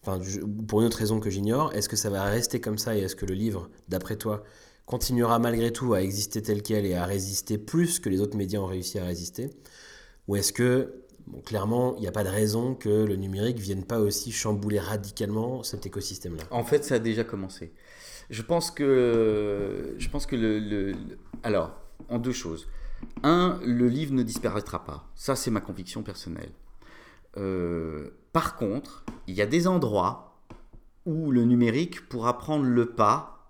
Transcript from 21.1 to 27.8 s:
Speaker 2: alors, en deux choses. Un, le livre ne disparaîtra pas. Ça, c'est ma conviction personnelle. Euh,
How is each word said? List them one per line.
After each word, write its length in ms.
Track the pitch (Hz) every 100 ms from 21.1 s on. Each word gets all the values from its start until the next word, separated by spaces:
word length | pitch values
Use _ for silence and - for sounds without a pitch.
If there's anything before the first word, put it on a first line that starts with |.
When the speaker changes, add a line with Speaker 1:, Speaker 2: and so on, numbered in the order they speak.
| - - -
Speaker 2:
alors, 260 | 120 101 78 - - - -
en 80 | 120
deux 140 | 120
choses. 360 | 123 85 80 - - - - - -
Un, 380 | 143 170 180 -
le 240 | 123 120 123
livre 260 | 127 156 135
ne 80 |
disparaîtra 640 | 117 104 117 101 - 87 -
pas. 260 | 71 -
Ça, 220 | - - 131
c'est 160 | -
ma 100 | 107
conviction 400 | - 92 90 113
personnelle. 480 | 110 95 87 82 78 - - - - - - - - -
Euh, 720 | 98 92 87 85